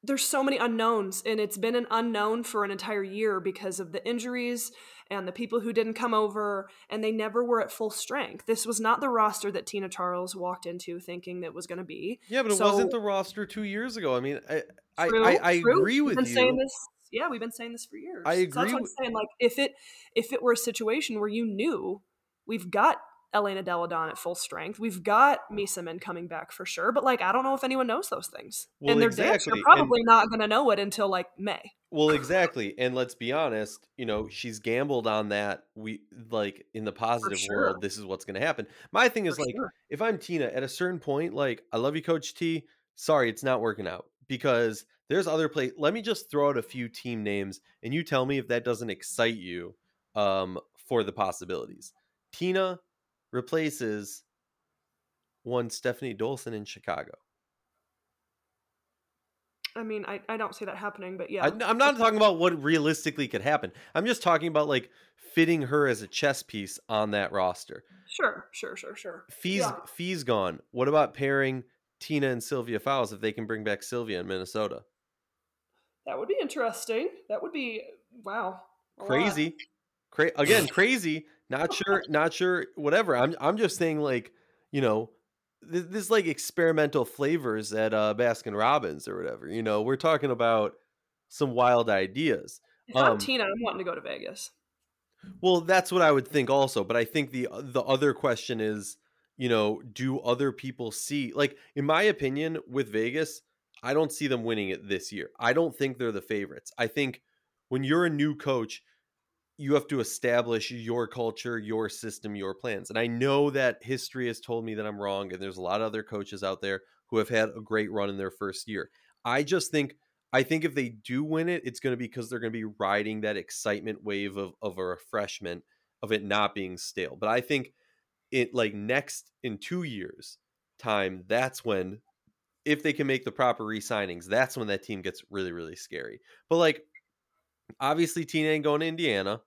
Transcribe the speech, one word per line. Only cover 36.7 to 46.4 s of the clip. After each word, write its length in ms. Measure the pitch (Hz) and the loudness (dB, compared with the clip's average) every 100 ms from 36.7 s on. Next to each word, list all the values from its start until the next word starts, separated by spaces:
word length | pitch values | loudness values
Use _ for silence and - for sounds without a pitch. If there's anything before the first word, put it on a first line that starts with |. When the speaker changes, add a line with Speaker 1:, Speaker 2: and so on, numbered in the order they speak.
Speaker 2:
in 120 | 110 107 | -8 -8
the 60 | |
positive 460 | 95 113 120 107 98 | -4 0 0 0 -4
Speaker 1:
For 60 | 95 | -2
sure. 220 | 101 98 | 0 0
Speaker 2:
world, 140 | 92 | 0
this 160 | 98 107 | -6 -6
is 60 | 98 | -8
what's 200 | 95 - | -8 -6
gonna 140 | 95 | -4
happen. 260 | 147 - 104 - - | -2 -2 -8 -14 -4
My 180 | 196 247 | 2 2
thing 180 | 240 185 | 2 -2
is, 100 | 135 | -2
Speaker 1:
For 80 | 135 | -4
Speaker 2:
like, 100 | 214 | -4
Speaker 1:
sure. 180 | 269 _ _ | -8 _ _
Speaker 2:
if 120 | 143 | -2
I'm 160 | 226 196 | 0 -2
Tina, 280 | - 170 123 | -2 -2 -2
at 180 | 127 | -2
a 40 | 131 | -6
certain 300 | - 180 180 | -4 -4 -2
point, 340 | - 139 165 120 | -2 -2 -2 -2
like, 280 | 139 113 _ | -2 -2 _
"I 60 | 113 | -2
love 180 | 127 151 | 0 -2
you, 60 | |
Coach 320 | 151 165 - | 0 0 -2
T. 340 | - 170 165 - _ _ - | -4 -2 -2 -6 _ _ -10
Sorry, 340 | - 151 120 | 2 4 4
it's 140 | 110 | 0
not 180 | 135 127 | 0 2
working 260 | 113 101 92 | 0 -2 -6
out," 180 | 90 - _ _ | -8 -14 _ _
because 580 | 131 143 120 117 104 - _ _ | -2 2 4 4 0 -12 _ _
there's 180 | 165 180 | 0 2
other 220 | 160 156 | 0 0
play-, 220 | 156 131 - | 0 -4 0
let 160 | 147 | 0
me 80 | 220 | 0
just 300 | 214 214 - | -4 -6 -2
throw 180 | 147 | 2